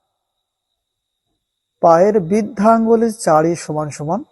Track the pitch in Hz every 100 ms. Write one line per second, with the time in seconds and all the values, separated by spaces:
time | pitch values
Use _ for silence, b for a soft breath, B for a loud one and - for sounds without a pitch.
0 | _ _ _ _ _ _ _ _ _ _
1 | _ _ _ _ _ _ _ _ 175 165
2 | 202 214 165 208 208 214 214 226 220 226
3 | 226 208 - 156 165 170 - 151 151 131
4 | 151 196 302